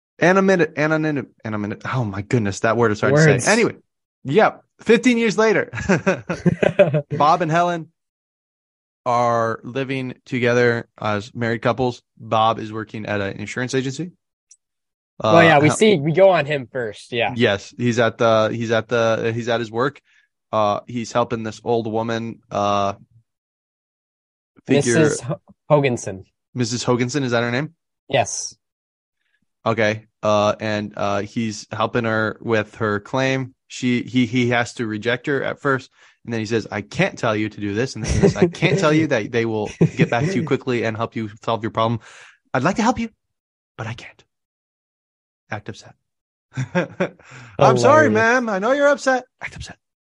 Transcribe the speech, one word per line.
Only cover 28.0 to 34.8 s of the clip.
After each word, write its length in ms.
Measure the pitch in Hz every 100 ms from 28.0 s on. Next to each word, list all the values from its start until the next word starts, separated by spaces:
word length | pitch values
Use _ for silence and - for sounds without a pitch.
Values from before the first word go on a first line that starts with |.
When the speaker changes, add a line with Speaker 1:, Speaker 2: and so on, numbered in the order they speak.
| -
Speaker 2:
Yes. 480 | 135 117 - - - _ _ _ _ _ _ _ _ _ _ 113
Speaker 1:
Okay. 400 | 110 107 110 - _
Uh, 320 | 107 107 104 -
and, 320 | 110 104 104 -
uh, 240 | 101 101
he's 440 | 101 120 113 104 -
helping 340 | 107 110 123
her 340 | 117 110 107 -
with 360 | 117 110 104 -
her 240 | 110 101
claim. 540 | - 135 131 131 127 - _
She, 340 | - 127 120
he, 240 | - 123 120
he 240 | 127 120
has 240 | 120 120
to 120 | -